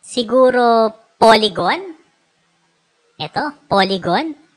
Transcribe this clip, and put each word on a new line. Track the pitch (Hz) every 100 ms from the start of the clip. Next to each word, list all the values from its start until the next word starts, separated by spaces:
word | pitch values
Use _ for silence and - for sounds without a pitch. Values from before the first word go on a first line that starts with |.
siguro | - - 220 254 254 247 240 226 220 - _ _
polygon. | 226 220 214 160 175 311 381 311 _ _ _ _ _ _ _ _ _ _ _ -
Ito, | 151 - 294 285 _
polygon. | 196 190 190 175 185 320 294 _